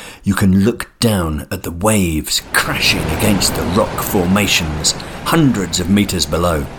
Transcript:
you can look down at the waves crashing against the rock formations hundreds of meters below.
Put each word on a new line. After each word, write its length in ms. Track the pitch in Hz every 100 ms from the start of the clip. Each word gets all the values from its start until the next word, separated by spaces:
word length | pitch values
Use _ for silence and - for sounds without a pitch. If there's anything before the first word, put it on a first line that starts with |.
| - -
you 120 | -
can 280 | 95 98 95
look 280 | 101 120 - -
down 460 | 117 101 82 76 -
at 120 | 92
the 80 | -
waves 720 | 85 107 107 87 78 - - -
crashing 500 | - - - - 98 80 80
against 380 | 104 95 -
the 80 | 80 80
rock 280 | 92 - -
formations 920 | - 101 87 98 98 - 82 76 76 - - -
hundreds 560 | - 165 143 101 87 85
of 80 | 87
meters 380 | 101 101 92 78
below. 400 | 82 87 78 69